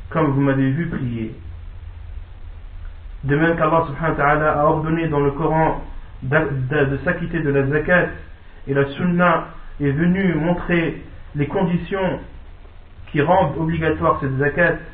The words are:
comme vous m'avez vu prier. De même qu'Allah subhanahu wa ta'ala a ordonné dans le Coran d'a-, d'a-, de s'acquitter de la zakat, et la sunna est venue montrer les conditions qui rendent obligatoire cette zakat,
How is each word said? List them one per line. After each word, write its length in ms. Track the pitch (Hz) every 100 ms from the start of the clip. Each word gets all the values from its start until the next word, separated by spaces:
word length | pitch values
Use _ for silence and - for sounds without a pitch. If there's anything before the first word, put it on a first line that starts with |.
| -
comme 160 | 165 151
vous 80 | 135
m'avez 300 | 139 135 135
vu 160 | 143 170
prier. 480 | 175 127 117 110 - - - - - - - - - - - - - - - - - - -
De 120 | 135 143
même 200 | 165 165
qu'Allah 280 | 156 165 160
subhanahu 260 | 135 160
wa 40 | 151
ta'ala 440 | 143 151 156 147
a 40 |
ordonné 440 | 147 160 156 165 160
dans 120 | 143
le 120 | 143
Coran 500 | 139 160 160 156 - - - - -
d'a-, 220 | 131 151 151 135 127
d'a-, 140 | 151
de 140 | 135 139
s'acquitter 420 | 180 170 170 165
de 100 | 143
la 160 | 139 135
zakat, 420 | 147 151 180 165 - - - - - -
et 80 |
la 120 | 139 139
sunna 580 | - 180 175 175 160 - - - -
est 100 | 143
venue 440 | 139 175 185 190
montrer 680 | 156 165 170 - 175 160 - - - -
les 120 | 143 143
conditions 760 | 202 180 175 - 196 180 - - - - - - - - - -
qui 100 | 151
rendent 360 | 147 190 160 165
obligatoire 600 | 160 165 160 156 160 -
cette 160 | 139 131
zakat, 400 | 143 143 175 - -